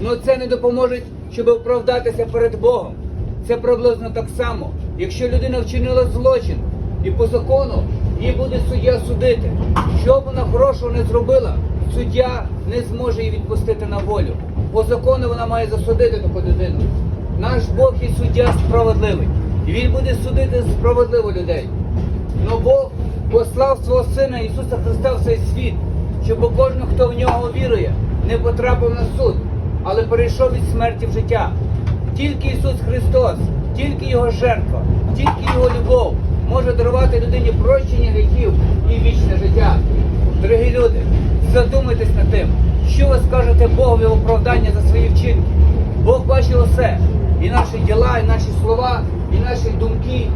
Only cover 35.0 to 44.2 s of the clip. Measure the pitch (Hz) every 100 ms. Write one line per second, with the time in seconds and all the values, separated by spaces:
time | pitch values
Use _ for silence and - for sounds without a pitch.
35 | - - - - - - - - - 247
36 | 196 - - - - 170 - - - 254
37 | - 156 156 - - - - 135 - -
38 | - - - - - - - - - -
39 | - - - 196 - - - - - -
40 | - - - - 156 156 156 - 160 -
41 | - - - - - 247 277 269 254 233
42 | 220 - - 220 202 - - - - -
43 | - - - - - - - - - -
44 | - 226